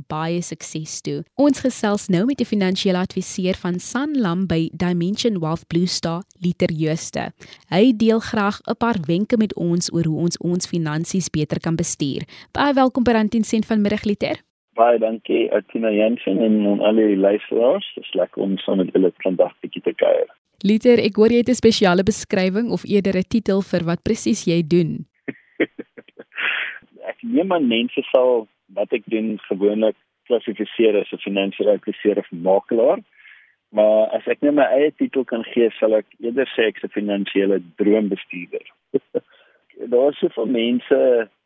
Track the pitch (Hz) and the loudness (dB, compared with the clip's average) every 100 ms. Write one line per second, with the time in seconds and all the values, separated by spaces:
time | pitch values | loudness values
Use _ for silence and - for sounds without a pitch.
0 | - 156 165 175 175 156 - 156 156 - | -10 -6 -4 -4 -6 -10 -10 -10 -10 -10
1 | - 147 - - 285 277 262 - 214 202 | -8 -8 -6 0 2 2 -2 -2 -2 -2
2 | - 175 240 285 240 208 185 190 196 180 | 0 0 0 -2 -2 0 0 0 0 0
3 | 190 - - - 180 185 180 180 - 247 | -2 -6 -6 -4 -2 -2 -4 -4 -4 -4
4 | 294 277 196 175 185 165 165 165 180 175 | -2 -2 -2 -2 0 0 -2 -2 -2 0
5 | 175 214 240 190 160 165 - 170 180 - | -2 0 0 0 -2 -4 -2 0 0 -2
6 | 170 170 - - 175 - 180 156 156 165 | -4 -6 -10 -6 -4 0 0 0 -2 -2
7 | - - - - - - - 170 247 214 | -6 -8 -8 -10 -20 -20 -2 2 4 4
8 | 220 220 - 220 202 - - 226 233 214 | 2 2 0 -2 -2 -4 -6 -4 -2 -2
9 | 151 170 214 226 214 - 170 170 - 170 | -2 -2 0 0 0 0 -2 -2 -2 -2
10 | 160 151 170 - 175 175 - 175 156 151 | -2 0 -2 -2 -4 -4 -2 -4 -2 -4
11 | 170 190 - 156 147 156 170 165 165 - | -4 -4 -2 -2 -2 -2 -2 -2 -2 -2
12 | 143 - - - - - 285 277 262 262 | -4 -4 -8 -14 -10 -2 0 2 2 2
13 | 240 226 214 233 214 226 214 220 202 208 | 2 2 2 0 0 0 0 0 0 0
14 | 208 208 - 302 _ _ _ - 120 117 | -2 -2 -4 -6 _ _ _ 2 4 4
15 | 113 113 - 120 113 107 - 113 113 104 | 0 -4 -2 -2 0 -2 -2 -4 0 2
16 | 110 120 - 104 113 107 104 101 104 110 | 2 0 -2 0 2 2 2 2 2 4
17 | 107 98 98 104 - 113 120 196 - - | 4 4 4 2 0 0 2 2 -4 -14
18 | - 90 90 113 101 92 - 98 90 92 | -8 -4 -4 -2 -2 -2 -2 0 2 2
19 | 92 - 95 90 90 - - - - - | 2 0 -4 -2 -4 -4 -14 -8 -6 -2
20 | - - - _ _ _ 196 214 247 233 | 0 0 -2 _ _ _ 2 4 4 4
21 | - 208 220 240 240 247 226 220 190 180 | 4 4 4 4 2 4 4 4 4 4
22 | 196 - - 190 185 196 240 180 - 202 | 2 0 -2 -2 0 -2 -2 -4 0 0
23 | 196 185 185 226 - 196 190 - 165 175 | 2 -2 0 -2 0 -2 0 -2 -2 -2
24 | - 226 - 233 - 170 156 170 156 - | -2 -2 -2 -2 0 0 2 2 2 -2
25 | - _ - - _ - - - - - | -10 _ -14 -14 _ -6 -6 -6 -20 -20
26 | - - - - - - - - _ - | -20 -20 -18 -8 -6 -6 -8 -12 _ -16
27 | - - 117 127 190 175 127 113 120 - | -14 -10 -4 -2 0 0 2 0 -2 -4
28 | - 131 127 120 110 _ _ 98 104 120 | -4 -2 0 -2 -4 _ _ -8 -6 -6
29 | 104 110 110 104 - 95 101 107 110 - | -6 -6 -6 -8 -8 -2 -2 0 -2 -2
30 | _ _ - 117 - 104 104 - 113 101 | _ _ -4 -4 -2 -8 -6 0 2 2
31 | - 95 101 98 98 - 104 98 - - | -2 -8 -6 -2 -2 -2 0 0 -2 -4
32 | 104 98 - 85 85 98 - 117 123 262 | 0 0 -4 -4 0 0 2 0 2 0
33 | - _ - - _ _ _ 107 107 107 | -4 _ -20 -20 _ _ _ 2 4 6
34 | 110 - - 120 143 147 131 131 151 - | 4 0 -4 0 2 4 4 4 2 0
35 | 127 135 123 117 110 120 113 - 110 107 | -2 -2 -2 -4 -2 2 2 2 2 2
36 | - - 117 127 131 - 110 - 101 107 | 0 -8 -6 -2 -2 0 -2 -2 -8 -6
37 | 101 101 98 98 98 95 87 - 101 107 | -2 -2 -2 0 2 0 -2 -2 2 2
38 | 104 98 - 90 87 - - _ _ - | 2 -4 -8 -14 -10 -12 -12 _ _ -6
39 | _ - - _ _ _ _ - 113 120 | _ -8 -8 _ _ _ _ -16 -2 2
40 | 143 143 175 151 113 120 117 123 - 135 | 2 2 -4 -2 -2 0 0 0 2 2
41 | 135 120 110 _ | 4 2 0 _